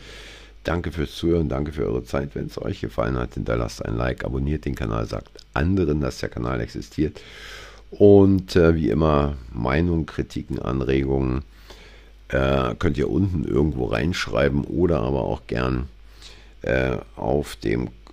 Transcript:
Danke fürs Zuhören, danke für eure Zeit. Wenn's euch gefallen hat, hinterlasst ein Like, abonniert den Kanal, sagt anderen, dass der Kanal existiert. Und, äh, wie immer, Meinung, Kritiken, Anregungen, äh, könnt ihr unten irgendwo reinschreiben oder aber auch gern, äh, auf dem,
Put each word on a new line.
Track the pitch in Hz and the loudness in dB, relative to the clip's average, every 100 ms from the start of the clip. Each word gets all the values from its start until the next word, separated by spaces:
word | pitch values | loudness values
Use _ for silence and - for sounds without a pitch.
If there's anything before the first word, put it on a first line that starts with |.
| - - - - - - | -18 -18 -18 -20 -20 -10
Danke | - 87 85 | -4 -2 -2
fürs | 80 71 | -4 -6
Zuhören, | - 85 85 76 | -2 0 2 2
danke | 65 73 | -2 -4
für | 76 50 | -4 -4
eure | 58 | -4
Zeit. | - 69 71 | -4 -4 -4
Wenn's | - - - | -6 -8 -8
euch | - - | -6 -6
gefallen | 113 - 57 64 | -6 -2 -2 -2
hat, | 62 | -4
hinterlasst | 60 52 58 57 - | -6 -4 -2 -2 -6
ein | - 57 | -6 -2
Like, | 62 64 | -2 -4
abonniert | - 65 69 76 73 | -4 -2 -2 -2 -4
den | |
Kanal, | 64 58 55 55 | -4 -4 -4 -4
sagt | 53 - - - | -6 -10 -18 -8
anderen, | - 80 95 80 76 | -2 2 2 2 0
dass | 67 - | -2 -4
der | 55 | -8
Kanal | 62 60 64 | -4 -4 -2
existiert. | 57 - - - 76 - - - - - - - - | -4 -8 -8 -2 -2 -4 -16 -18 -18 -18 -18 -20 -10
Und, | - 104 101 98 95 92 | 6 10 10 10 6 4
äh, | 92 82 | 6 6
wie | 82 67 | 6 2
immer, | 64 80 73 71 71 - | 2 4 4 2 -2 -10
Meinung, | 57 60 71 87 82 | -4 0 2 2 0
Kritiken, | 73 - - - - - | -2 -6 -8 -8 -8 -6
Anregungen, | - 65 64 67 67 67 65 64 - - - - - - - - - | -4 -2 0 2 2 0 0 -2 -6 -14 -20 -20 -20 -20 -20 -20 -4
äh, | 65 67 69 62 | 0 2 2 0
könnt | 55 90 65 | 0 0 0
ihr | 73 | 0
unten | 64 98 87 | 0 0 0
irgendwo | - 58 78 64 60 | 0 2 2 0 -2
reinschreiben | 55 76 90 - 53 69 69 | 0 -2 -2 -2 0 2 0
oder | - - 87 78 | -2 0 2 2
aber | 57 67 | 0 -2
auch | 50 55 - | -2 -4 -6
gern, | 57 64 64 65 - - - - - - - | -4 -2 -2 -4 -10 -20 -20 -20 -20 -20 -8
äh, | - 64 65 60 - - | -2 0 0 -2 -6 -6
auf | 58 71 69 - | 0 0 -2 -6
dem, | 53 57 58 - - | -2 -2 -4 -8 -20